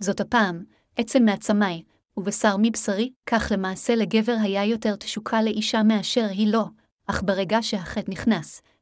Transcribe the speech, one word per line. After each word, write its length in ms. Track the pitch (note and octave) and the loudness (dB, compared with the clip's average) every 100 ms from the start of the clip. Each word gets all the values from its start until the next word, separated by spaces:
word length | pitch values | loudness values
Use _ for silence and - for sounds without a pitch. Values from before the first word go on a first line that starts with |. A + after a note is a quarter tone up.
"זאת 200 | G3 G3 | -4 -4
הפעם, 440 | - A#3+ G3 E3+ - _ _ - | 0 2 2 -2 -12 _ _ -6
עצם 280 | A3+ C4 | 0 4
מעצמי, 600 | A3 G3 - G#3 G3 E3+ - _ _ - | 4 2 0 2 0 -2 -12 _ _ -8
ובשר 400 | F#3 - G#3+ G3 | -6 0 0 2
מבשרי", 500 | A3+ A3 - G3 B3+ - - | 2 0 -2 -2 -2 -6 -2
כך 260 | A3+ - | -2 0
למעשה 400 | G3 F#3+ F#3 - | -2 -2 -2 0
לגבר 420 | A#3 F3+ A3 A3 A#3 | 0 2 2 2 0
היה 220 | G#3 G3 | 0 0
יותר 320 | G#3 A3+ A3 G3+ | 0 0 -2 -4
תשוקה 460 | - G#3+ - A3+ | -8 -8 -2 0
לאישה 400 | A3 G#3+ G#3+ A3+ | 2 0 -2 2
מאשר 440 | G#3+ G#3+ E3+ A#3+ G#3 | 4 2 0 0 0
היא 180 | F#3+ G#3+ | 0 2
לו, 120 | A3 F3 - _ _ - | 2 -2 -10 _ _ -6
אך 160 | - | -2
ברגע 360 | G3 F#3+ F#3 A3+ | 0 0 0 0
שהחטא 480 | A3 G#3 E3 G#3+ F#3 | 0 -6 -4 -6 -6
נכנס, 520 | F3+ A3+ F3+ D#3 - - _ | -2 0 0 -2 -12 -14 _